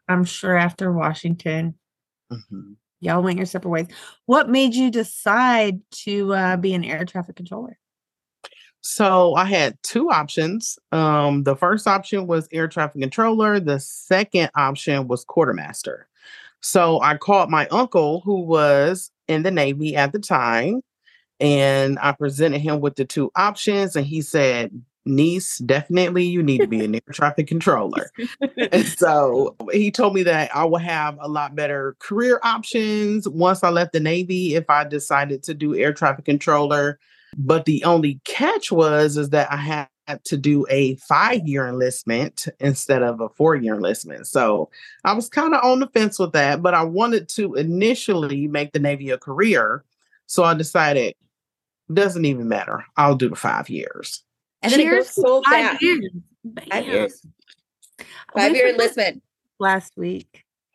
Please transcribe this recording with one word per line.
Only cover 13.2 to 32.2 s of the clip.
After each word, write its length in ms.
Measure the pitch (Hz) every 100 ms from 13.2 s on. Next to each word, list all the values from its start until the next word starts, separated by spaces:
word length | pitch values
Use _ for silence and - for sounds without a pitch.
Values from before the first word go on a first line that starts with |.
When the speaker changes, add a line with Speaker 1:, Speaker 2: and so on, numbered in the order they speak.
| 226 220 214 208
Speaker 2:
The 200 | 160 139
second 720 | 139 - - 185 208 185 165 147
option 520 | 135 139 - 139 127
was 180 | 123 -
quartermaster. 840 | - 147 92 73 - - 60 _ _ - - - _
So 400 | - 190 170 160
I 160 | 139 147
called 320 | - 202 160
my 180 | 156 147
uncle, 520 | 190 254 180 151 165
who 200 | 185 196
was 720 | 170 160 147 139 147 185 - _ -
in 160 | 156
the 80 | 175
Navy 440 | 175 139 139 156 147
at 160 | 139
the 80 | 208
time, 600 | - 151 117 117 139 240 - _ _ _ _ _
and 580 | 147 143 139 135 135 135
I 120 | 139
presented 480 | 143 147 139 160 147
him 200 | 151 151
with 160 | 143 139
the 100 | 131
two 260 | - 135 -
options, 600 | 202 208 - 202 196 160
and 100 | 139
he 160 | 156
said, 500 | 147 160 135 120 113 120 123 _ -
"Niece, 520 | 139 160 180 - -
definitely 680 | 123 135 147 175 180 180 175
you 180 | 175
need 160 | 156 131
to 80 | 202
be 160 | 110
an 120 | 107 113
air 60 | -
traffic 340 | - 147 147 151
controller." 600 | 165 185 131 127 - - -
Speaker 3:
<laughs> 40 | 240 - 277 - 233
Speaker 2:
And 140 | 180 -
so 680 | 160 170 151 135 123 139 - 214
he 180 | 202 208
told 240 | 202 214
me 100 | 190
that 300 | 175 160 139 147
I 80 | 165
will 140 | 170
have 380 | 170 160 151 147
a 80 | 147
lot 260 | 151 143 147
better 400 | 147 143 135 131
career 400 | - 202